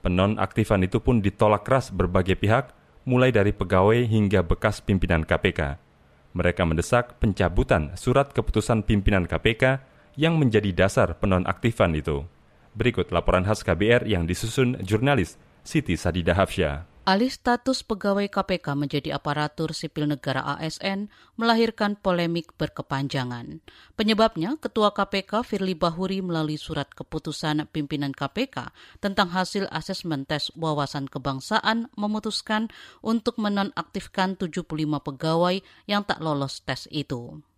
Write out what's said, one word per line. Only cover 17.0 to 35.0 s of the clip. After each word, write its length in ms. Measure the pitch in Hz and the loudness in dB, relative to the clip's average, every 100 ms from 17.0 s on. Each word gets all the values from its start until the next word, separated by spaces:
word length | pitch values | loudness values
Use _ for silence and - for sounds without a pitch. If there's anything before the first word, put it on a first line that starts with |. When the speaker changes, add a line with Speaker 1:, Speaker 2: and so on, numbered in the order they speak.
| - | 0
Speaker 2:
Alih 240 | 190 254 | 2 0
status 480 | - - 240 - 262 - | -2 -2 0 0 -4 -4
pegawai 400 | 208 202 196 202 | -4 -2 0 -2
K 80 | 202 | -4
P 160 | 190 180 | -2 -4
K 160 | - 143 | -2 -4
menjadi 400 | 143 143 151 143 | -2 -4 -4 -6
aparatur 560 | - 147 151 - 156 | -4 -4 -4 -4 -8
sipil 320 | 156 160 - | -6 -8 -4
negara 400 | 147 143 - 131 | -2 -2 -4 -4
A 160 | 143 143 | -4 -6
S 160 | 160 - | -6 -6
N 240 | 196 196 208 _ _ - | -6 -6 -8 _ _ -4
melahirkan 560 | 233 226 226 - 208 208 | 2 2 2 0 -2 0
polemik 560 | 196 175 170 170 - _ | 0 0 0 -2 -6 _
berkepanjangan. 1040 | 156 - - 135 139 143 123 120 120 156 - - - - | -6 -6 -6 -4 -4 -4 -4 -8 -12 -16 -18 -20 -20 -4
Penyebabnya, 640 | 214 220 220 175 170 311 | 0 4 2 2 -4 -4
Ketua 320 | 220 - 208 | -6 0 0
K 160 | 202 196 | 0 -2
P 160 | 196 | -4
K 160 | 190 214 | -4 -6
Firly 320 | 247 202 190 | -4 -4 -4
Bahuri 480 | 170 170 165 190 190 | -2 -2 -2 -4 -4
melalui 400 | 185 165 156 151 | -4 -2 -2 -6
surat 320 | - 151 139 | -6 -8 -8
keputusan 720 | - 165 160 160 147 160 151 147 | -10 -10 -8 -8 -6 -2 -2 -2
pimpinan 400 | 160 143 151 143 | -6 -4 -4 -4
K 160 | 135 139 | -4 -6
P 240 | - 247 | -4 -6
K 240 | - 120 _ - - | -6 -12 _ -20 -8
tentang 320 | 208 196 185 | -4 0 0
hasil 400 | 180 185 208 196 | 0 -2 -4 -6
asesmen 560 | - - 190 175 147 139 | -8 -8 -8 -6 -6 -4
tes 240 | 151 - | -4 -6
wawasan 560 | - 160 151 139 147 139 | -6 -4 -2 -4 -6 -8
kebangsaan 800 | 151 135 135 - 214 - 226 233 - | -6 -6 -6 -2 -2 0 -2 -4 -6
memutuskan 720 | 208 214 214 - - 214 226 - - - | -4 -4 -4 -8 -4 -4 -4 -10 -20 -12
untuk 400 | 220 226 240 233 | -4 -2 -2 -2
menonaktifkan 960 | 208 202 196 - 165 196 - - 190 190 | -2 0 -2 -4 -8 -10 -8 -2 -2 -2
tujuh 320 | 180 170 170 | -6 -6 -6
puluh 160 | 156 | -4
lima 160 | 151 151 | -2 -2